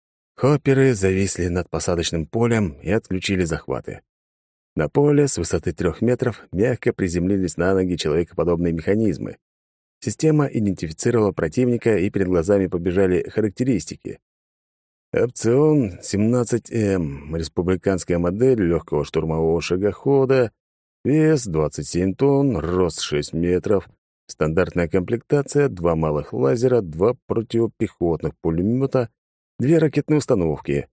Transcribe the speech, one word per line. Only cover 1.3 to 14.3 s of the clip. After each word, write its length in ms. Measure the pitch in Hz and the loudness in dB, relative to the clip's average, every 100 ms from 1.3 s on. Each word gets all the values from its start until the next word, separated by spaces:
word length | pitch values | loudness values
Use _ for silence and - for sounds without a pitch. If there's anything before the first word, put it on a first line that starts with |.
| - 87 | 0 -2
над 200 | 87 82 | -2 -4
посадочным 580 | 82 - 87 85 82 76 | -4 -2 0 -2 -4 -4
полем 460 | 113 117 113 95 73 | 0 0 2 0 -4
и 80 | - | -2
отключили 540 | 110 - 95 - 92 | -2 -2 -4 -2 -2
захваты. 560 | 85 78 - 65 - - - _ _ _ _ _ _ | 0 -2 -4 -8 -8 -14 -16 _ _ _ _ _ _
На 140 | - 151 | -4 -2
поле 400 | 143 147 143 143 | 2 2 4 2
с 80 | - | 0
высоты 360 | 82 85 90 | -2 -2 -4
трёх 280 | - 87 - | -2 -2 0
метров 420 | 113 123 120 104 - | 0 0 -2 -6 -8
мягко 420 | 87 120 123 123 | -2 0 0 -2
приземлились 640 | - 92 85 90 101 87 - | -2 -2 0 0 0 -2 -2
на 180 | 90 | 0
ноги 220 | 95 92 85 | 2 0 -2
человекоподобные 760 | 78 76 85 - 85 85 85 | -2 -2 -2 -2 0 0 0
механизмы. 640 | 82 92 104 110 73 52 - _ _ _ _ _ _ | -2 0 0 0 -2 -8 -12 _ _ _ _ _ _
Система 460 | - - 156 151 139 | -8 -2 2 2 2
идентифицировала 840 | 123 101 90 80 - 120 120 104 | 0 -2 -2 -6 -4 0 2 2
противника, 680 | - 82 123 123 120 120 101 | 0 -2 0 0 0 2 2
и 100 | 98 | 0
перед 200 | 101 90 | 0 0
глазами 380 | 90 80 101 92 | 2 4 2 2
побежали 600 | 90 87 90 95 87 - | -2 -2 0 2 0 -2
характеристики. 920 | - 107 - 127 104 - - - - _ | -2 -2 -2 -2 -2 -4 -10 -12 -14 _